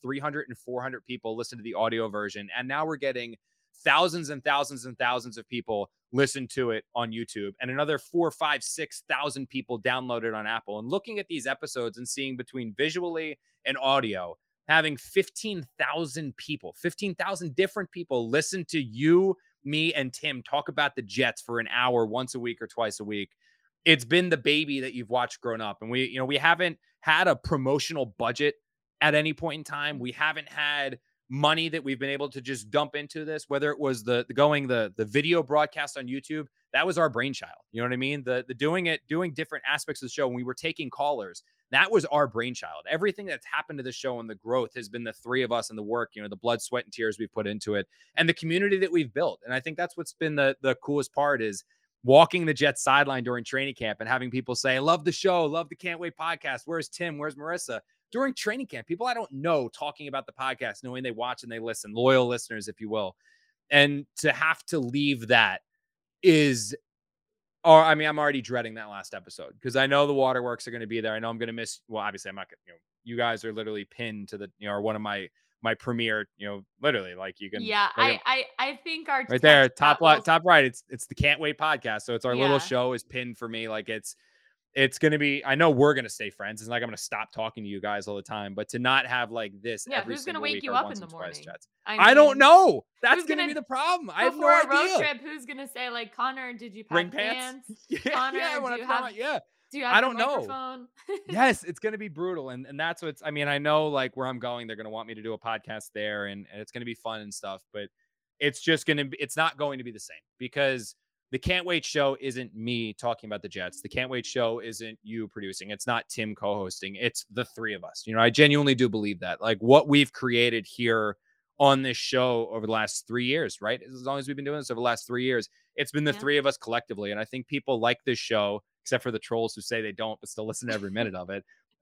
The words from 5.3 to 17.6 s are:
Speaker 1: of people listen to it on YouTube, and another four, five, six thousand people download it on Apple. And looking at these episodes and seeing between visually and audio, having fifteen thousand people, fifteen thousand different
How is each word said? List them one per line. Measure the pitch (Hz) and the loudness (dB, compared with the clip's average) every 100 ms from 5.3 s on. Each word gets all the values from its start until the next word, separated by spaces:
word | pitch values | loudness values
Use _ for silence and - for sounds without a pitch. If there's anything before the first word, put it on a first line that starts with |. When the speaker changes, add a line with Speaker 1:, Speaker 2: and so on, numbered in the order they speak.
| 110 | -16
Speaker 1:
of | - | -10
people | 120 113 104 98 _ _ | -8 -4 -4 -4 _ _
listen | 123 139 139 123 | 2 2 0 -8
to | - 123 | -4 -2
it | 110 - | -2 -4
on | 120 117 | -4 -4
YouTube, | 113 117 110 101 98 | -6 -8 -6 -8 -6
and | 127 | -6
another | 131 151 143 | -2 -2 -2
four, | - 170 165 | -2 0 0
five, | - 156 143 | 0 -2 -2
six | - - 151 - - | -4 -8 -10 -10 -6
thousand | 131 147 135 131 | -4 -4 -6 -8
people | 131 - 120 | -8 -6 -4
download | 123 127 127 117 | -2 -2 -2 -4
it | 113 | -4
on | 110 107 | -4 -4
Apple. | 113 - 104 | -6 -6 -10
And | 117 | -4
looking | 185 - 208 | -6 -6 -10
at | 190 | -8
these | 160 127 | -8 -6
episodes | 135 156 131 117 110 | -6 -6 -6 -6 -8
and | 123 | -10
seeing | - 135 127 | -6 -6 -8
between | 123 131 113 101 | -10 -8 -8 -2
visually | 151 165 175 165 160 147 _ _ 123 | -2 -2 -6 -6 -8 -12 _ _ -6
and | 135 | -2
audio, | 135 139 120 95 85 82 _ _ - | 2 2 2 -4 -8 -14 _ _ 2
having | 156 156 135 | 2 2 -4
fifteen | - 196 185 - 220 185 135 - | -2 0 0 -4 -8 -8 -10 -6
thousand | 127 151 156 139 147 - | -4 -4 -6 -6 -10 -10
people, | - 147 87 - | -10 -10 -10 -8
fifteen | 175 - 202 | -8 -6 -8
thousand | 175 185 185 170 | -6 -6 -6 -6
different | 131 | 0